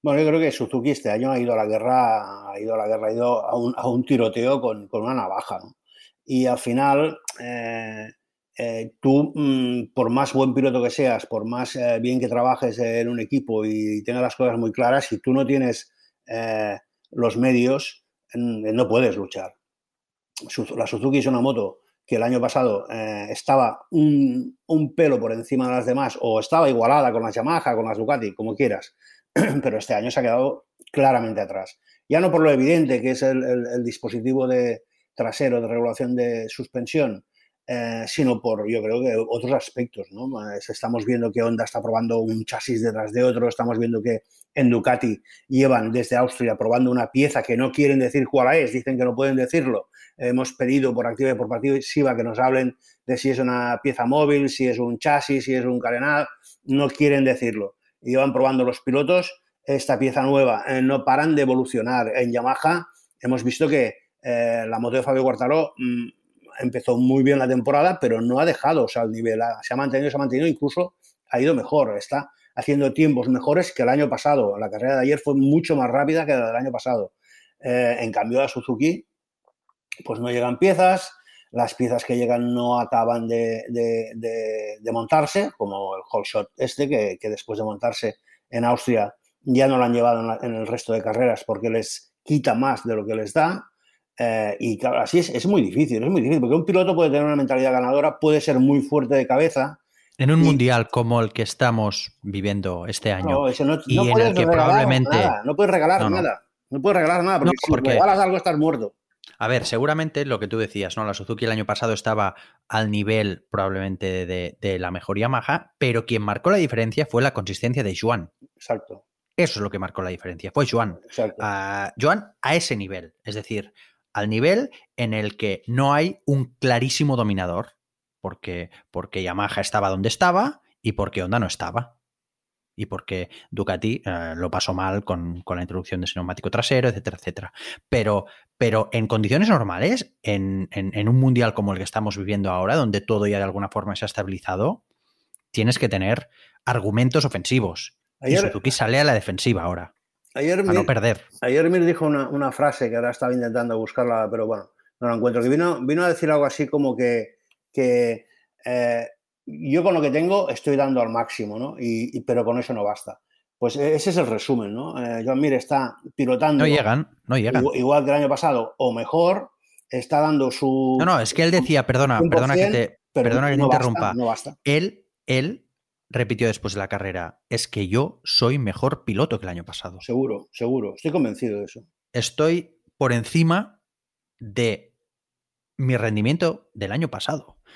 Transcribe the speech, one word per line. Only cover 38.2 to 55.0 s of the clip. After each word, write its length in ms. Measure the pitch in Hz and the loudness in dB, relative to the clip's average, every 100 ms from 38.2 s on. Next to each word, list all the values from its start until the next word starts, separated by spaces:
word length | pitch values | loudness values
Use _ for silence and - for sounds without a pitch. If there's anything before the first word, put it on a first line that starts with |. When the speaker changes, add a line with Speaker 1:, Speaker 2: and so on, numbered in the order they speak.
| 135 113 | 0 0
Speaker 1:
por, 280 | 120 110 104 | -2 -2 -2
yo 120 | 113 | -2
creo 180 | 107 117 | -2 -2
que 140 | 127 113 110 | 0 -2 -2
otros 240 | 117 123 | -4 -2
aspectos, 540 | 131 - - 120 - 98 | -2 -4 -8 -8 -8 -16
¿no? 140 | 98 131 127 107 | -12 -10 -10 -10
Eh, 80 | 101 - | -12 -12
estamos 380 | 110 117 120 107 | -8 -4 -4 -2
viendo 260 | 120 117 | 0 0
que 100 | 107 | 0
Honda 220 | 117 117 | 0 0
está 180 | 110 117 | -4 -4
probando 380 | 110 113 113 117 | -2 0 0 0
un 240 | 113 110 | 0 -2
chasis 400 | 110 160 - 117 | -4 -8 -4 0
detrás 300 | 117 107 107 | 0 -2 -4
de 100 | 113 | 2
otro, 240 | 127 120 117 | 2 2 -2
estamos 320 | - 120 117 | 0 -2 0
viendo 220 | 117 113 | 0 0
que 220 | 110 113 _ _ - | -2 -4 _ _ -10
en 160 | - 127 | 2 4
Ducati 520 | 120 104 123 123 107 _ - _ | 4 2 2 0 -4 _ -20 _
llevan 440 | 131 135 123 110 | 4 4 4 2
desde 260 | 120 117 123 | -2 0 0
Austria 400 | 123 - 120 110 | 0 0 -2 0
probando 340 | 110 120 127 | 0 2 2
una 160 | 123 113 | 2 0
pieza 340 | 127 143 139 | 2 2 0
que 140 | - 117 | -2 0
no 160 | 131 | 0
quieren 280 | 131 143 135 | 2 4 4
decir 280 | 123 139 127 | 2 0 2
cuál 300 | 135 127 156 | 4 4 4
es, 160 | 131 | 2
dicen 240 | 123 127 127 | -2 -4 -2
que 80 | 123 | 0
no 100 | 120 | 0
pueden 220 | 135 131 | 0 2
decirlo. 500 | 127 165 131 110 - _ - _ | 2 0 0 -2 -4 _ -20 _
Hemos 360 | 123 127 127 | -2 0 -2
pedido 400 | - 127 139 131 | -4 0 2 2
por 140 | 120 117 | 0 -2
activa 240 | 117 135 | 0 0
y 40 | 123 | 0
por 120 | 110 | -2
pasiva 680 | 113 135 135 135 - 139 117 | -2 0 0 0 0 0 0
que 80 | |
nos 140 | 117 110 | -4 0
hablen 380 | 127 131 127 - _ _ - | 2 2 0 -4 _ _ -6
de 100 | 127 | -2
si 120 | 135 | 0
es 100 | 127 | 0
una 400 | 127 123 120 120 | 0 0 -2 -2
pieza 240 | 143 127 120 | -2 -2 0
móvil, 440 | 143 147 143 139 | 2 4 2 0
si 180 | - 127 | 0 -2
es 100 | 117 | 0
un 220 | 120 | -2
chasis, 460 | 117 | -2